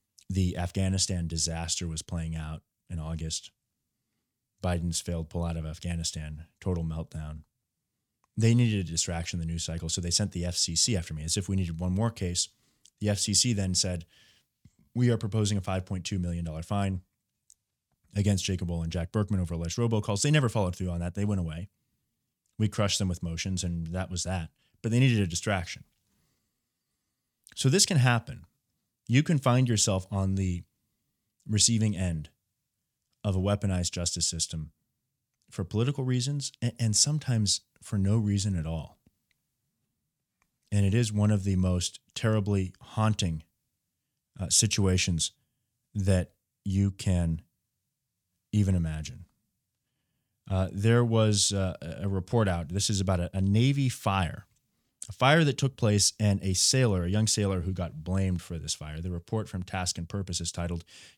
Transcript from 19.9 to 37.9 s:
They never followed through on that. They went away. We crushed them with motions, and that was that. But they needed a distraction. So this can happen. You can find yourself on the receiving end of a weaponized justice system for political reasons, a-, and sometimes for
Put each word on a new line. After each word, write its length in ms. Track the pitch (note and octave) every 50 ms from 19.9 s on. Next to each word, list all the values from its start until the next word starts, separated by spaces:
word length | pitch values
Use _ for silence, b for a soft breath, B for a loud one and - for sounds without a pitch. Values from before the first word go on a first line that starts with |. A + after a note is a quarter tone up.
| A2+ G#2+ G2+ - G#2 G2 -
They 80 | D3
never 180 | D3+ D3+ C3+ A2+
followed 280 | - A2+ G2+ F2+ F2
through 140 | - F#2+ F2+
on 100 | F2 F2
that. 140 | E2+ F2+ F2+
They 100 | G2+ G2+
went 160 | G#2 G#2 F#2+
away. 280 | F2 D#2+ D#2 D#2+ F#2 G2+ _ _ _ _ _ _ _ _ _ _ _ _ _ _ _ _ _ -
We 100 | G#2+ -
crushed 300 | - - G#2+ G2 - -
them 100 | G2+ F#2+
with 140 | F2 E2 -
motions, 420 | E2+ E2 D#2+ - F#2+ F#2 F2+ -
and 240 | F2 F2 E2+ E2 D#2+
that 220 | E2+ F#2 F#2 F2
was 140 | F#2+ E2+ -
that. 260 | F2 F#2 F2+ E2 D#2+ _ _ _ _ _ _ -
But 100 | A#2 A2
they 80 | A#2+
needed 200 | C3 C3+ A#2+ G#2+
a 60 | G2+
distraction. 580 | F2 E2 F2 - A2 G#2 F#2+ F2+ - - - - _ _ _ _ _ _ _ _ _ _ _ _ _ _ _ _ _ _ _ _ _ _ _ _ _ _ _ _ _ _ _ _ - -
So 120 | - - C3+
this 180 | C3+ G3 G3+
can 100 | - G3
happen. 480 | D3 B2 B2+ A#2+ A#2 - - C#2 - - _ _ _ _ _ _ _ _ _ _ _ _ -
You 140 | A#2 C3 D#3
can 160 | - F3 C#3+
find 300 | - C3 A#2+ B2+ C3 A#2+
yourself 380 | A#2 G#2 - - G2+ F#2+ F#2 - G#2
on 220 | G2 G2 F#2+ F#2+
the 280 | G2 G2 F#2 F2 F2 F2 _ _ _ _ _ _ _ _ _ _ _ _ _ _ _ _ -
receiving 480 | G#2+ G#2 - - A#2 A2 A2 A2 G2+
end 320 | D#2+ F#2+ F2+ E2 D#2 D2 - _ _ _ _ _ _ _ _ _ _ _ _ _ _ _ _ _ _ _
of 100 | G#2 F#2+
a 60 | F#2
weaponized 500 | F#2 G2+ G2+ G2+ - G2 F#2 F2+ F2 -
justice 380 | - F2+ F2 E2+ - F2 E2 -
system 420 | - E2 - - - D#2+ D#2 D2+ _ _ _ _ _ _ _ _ _ _ _ _ _ _ _ _
for 140 | - - F#2+
political 400 | E2+ - G#2 A#2 C3 C#3+ - C3
reasons, 480 | B2+ B2+ B2 A#2+ C3+ C#3+ C#3+ C3+ - - _ -
a-, 100 | B2 - -
and 160 | A#2 A2+ G#2
sometimes 680 | - - C#3+ D3+ D3+ - - A#2+ A2+ G#2+ F#2+ - - - _ _ _ -
for 140 | -